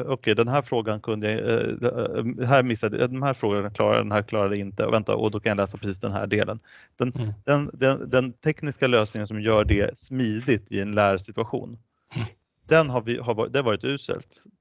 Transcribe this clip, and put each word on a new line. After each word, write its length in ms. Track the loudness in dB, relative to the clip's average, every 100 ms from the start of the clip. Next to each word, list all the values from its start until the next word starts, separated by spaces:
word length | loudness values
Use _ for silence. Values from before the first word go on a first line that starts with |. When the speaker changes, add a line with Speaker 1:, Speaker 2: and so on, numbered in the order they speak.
| -4
Speaker 1:
okej, 280 | -2 2 2
den 120 | 2
här 140 | 2
frågan 400 | 0 -2 -2 -4
kunde 300 | -4 -2 -2
jag, 180 | -2 0 0 0 0
eh, 560 | -2 0 -2 -2 -4 -2
eh, 60 | 0
här 160 | 2
missade, 440 | 2 0 -2 0 -2
den 160 | 0
här 100 | -4
frågan 400 | -2 0 0 -2
klarade, 260 | 0 2 2
den 80 | 2
här 120 | -2
klarade 340 | 0 0 0 -2
inte, 280 | -4 -2 0
och 80 |
vänta, 220 | 2 2 0
och 160 | 0
då 80 | 0
kan 100 | 0
jag 80 | 0
läsa 200 | -2 -4
precis 220 | -8 -6
den 120 | -4
här 160 | -4 -2
delen. 320 | -2 -2 -6 _ -20 -12 -4
Den, 140 | -4 -4
Speaker 2:
Mm. 180 | -6 -4 0
Speaker 1:
den, 240 | 0 0
den, 360 | 0 2 0 2
den 240 | 2 0
tekniska 540 | -2 -2 -2 -4 0 2
lösningen 400 | 4 2 -4 -6
som 140 | -2
gör 220 | 2 4 4
det 320 | 4 2 -4
smidigt 720 | -6 -2 0 0 0 0 0
i 80 | -6
en 140 | -2 4
lärsituation, 800 | 4 2 -2 -6 -4 -6 -8 -14 _ _ _ -8
Speaker 2:
Mm. 120 | -8 -10 _ _ 4
Speaker 1:
den 220 | 4 4
har 120 | 0
vi, 160 | -2 -4
har 160 | -2 -2
varit, 180 | 0
det 60 | 0
har 40 |
varit 200 | 0 0
uselt 600 | -2 -4 -4 -8 -10 _ _ _